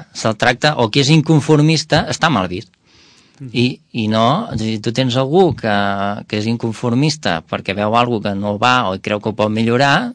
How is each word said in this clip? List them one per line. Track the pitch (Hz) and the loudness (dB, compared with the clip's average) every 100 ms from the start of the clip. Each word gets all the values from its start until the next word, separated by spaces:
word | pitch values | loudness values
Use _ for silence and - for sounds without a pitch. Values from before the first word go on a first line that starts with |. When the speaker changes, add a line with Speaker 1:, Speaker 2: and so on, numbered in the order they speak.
| - | -6
Speaker 1:
se'l | - 117 107 | -6 -4 0
tracta, | 120 120 151 151 | 0 2 0 0
o | 117 | 0
qui | 143 | 2
és | 131 | 4
inconformista, | 160 147 160 143 151 151 156 - 156 165 | 4 4 2 4 4 4 2 0 0 0
està | - 160 | -2 0
mal | 120 92 | 0 -2
vist. | 90 - _ _ _ _ _ _ - | -6 -12 _ _ _ _ _ _ -20
Speaker 2:
Mhm. | 131 | -8
Speaker 1:
I, | 113 123 - _ | -2 -2 -2 _
i | 127 107 | -4 -2
no, | 110 113 160 233 | 2 2 2 -2
és | 123 | -6
a | |
dir, | 110 110 | -4 -4
tu | 110 | -4
tens | 117 131 120 | -2 0 0
algú | 135 165 180 110 | 0 4 2 2
que, | 113 101 101 98 101 104 - | -2 0 0 -2 -4 -6 -6
que | 104 | -4
és | 107 | -2
inconformista | 117 117 107 123 117 151 151 104 82 - | -2 -4 -4 -2 2 0 0 -2 -4 -4
perquè | 101 - 98 | -8 -4 -4
veu | 104 113 | 0 2
algú | 120 113 | 0 0
que | 104 | -4
no | 98 104 104 | -4 -4 0
va | 123 127 107 | 2 2 0
o | 95 | -4
creu | - 107 | -4 -4
que | 110 | -2
ho | 101 | 0
pot | 107 | 0
millorar, | 107 113 120 139 147 123 | 0 0 2 2 2 -2